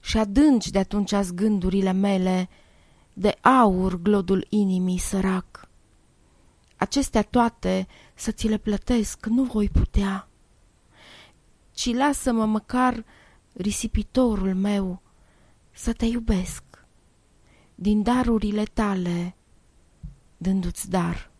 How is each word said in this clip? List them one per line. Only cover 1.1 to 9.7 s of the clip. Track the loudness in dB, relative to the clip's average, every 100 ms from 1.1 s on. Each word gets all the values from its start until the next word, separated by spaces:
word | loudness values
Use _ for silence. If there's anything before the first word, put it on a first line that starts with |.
| -2 -2
gândurile | -2 0 0 0 0 0
mele, | 0 0 0 0 0 -4 -10 _ _ _ _ _
de | -2 0 4
aur | 4 6 6 4 -2 -2
glodul | 0 0 2 -2 0
inimii | 0 0 0 -2 -2
sărac. | -4 -2 -2 -2 -6 -18 -20 _ _ _ _ _ _ _ _ _ _ _
Acestea | -4 -2 0 0
toate | 0 2 2 0 -4 -2 -4 -12 -20
să | _ -8
ți | -4 -2
le | -2
plătesc | -2 -4 0 -2 0 -6 -2
nu | 0
voi | 0 0
putea, | 2